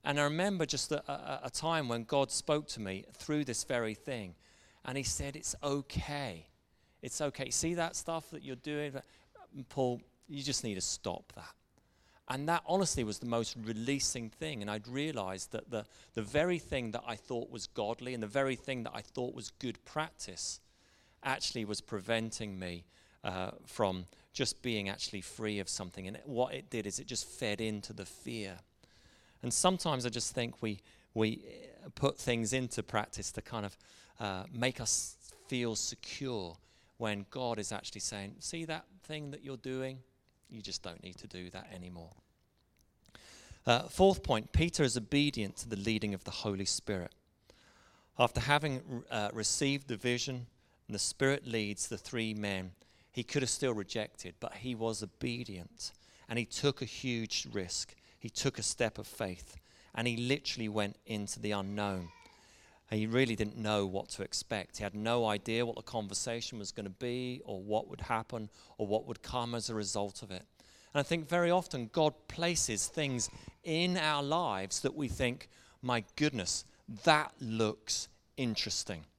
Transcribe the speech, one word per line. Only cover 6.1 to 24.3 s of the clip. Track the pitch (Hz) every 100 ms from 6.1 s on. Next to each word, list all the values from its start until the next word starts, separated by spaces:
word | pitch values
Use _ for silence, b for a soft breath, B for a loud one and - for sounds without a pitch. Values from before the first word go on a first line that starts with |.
| 143 131 82 - _ _ b b b
It's | 123 -
okay. | 147 - 139
See | - 165 170
that | 165 -
stuff | - 165 -
that | 151
you're | 139 127
doing? | 151 147 147 135 - b b - - 143 127
Paul, | 139 127 123 - _ -
you | 143
just | 139 127 113
need | 95
to |
stop | - - 101 85 - -
that." | - - _ _ b b b b -
And | 131 147
that | 170 -
honestly | 185 190 143
was | 110 101
the | 120
most | 117 113 120
releasing | 110 110 117 139 - 127 110
thing. | - 160 131
And | 101
I'd | 107 110
realized | 131 156 131 95 95 -
that | 113 -
the, | 110 107 B B
the | -
very | 104 147 175 175
thing | - 139 117
that | 117 120
I | 110
thought | - 120 -
was | 117 -
godly | - 107 117 127
and | 123
the | 107
very | 135 135 127
thing | - 127
that | 117 -
I |
thought | - - 123 123
was | 110 -
good | 123 107
practice | - 151 156 - - 87 - - b b b b b b
actually | 135 131 - 127 104
was | 104
preventing | - 107 98 113 113 - 107 95
me, | 92 87 90 b b b -
uh, | 92 92 - -
from | - 101 92 90 B B